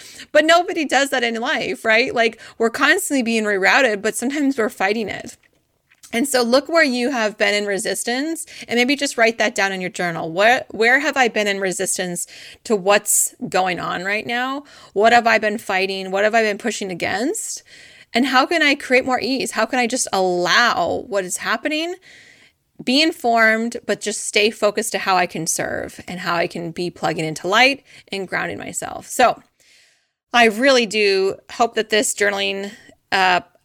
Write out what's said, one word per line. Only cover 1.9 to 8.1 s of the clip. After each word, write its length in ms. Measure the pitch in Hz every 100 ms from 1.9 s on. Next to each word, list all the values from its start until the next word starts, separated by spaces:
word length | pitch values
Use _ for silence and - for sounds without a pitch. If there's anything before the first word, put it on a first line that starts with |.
| 220 262
Like, 260 | 240 226 - - -
we're 120 | 226
constantly 540 | 233 285 370 - 277
being 200 | 226 226
rerouted, 560 | 208 196 185 240 262 208
but 120 | 220
sometimes 420 | - 247 294 269 269
we're 120 | 208
fighting 400 | - 190 220 214
it. 280 | - - - _ _ _ _ _ _ -
And 160 | 233 277
so 140 | 254
look 260 | 233 254 294
where 160 | 330
you 260 | 302 247 240
have 260 | 254 214 220
been 180 | 202
in 120 | 208 202
resistance 800 | 196 214 196 -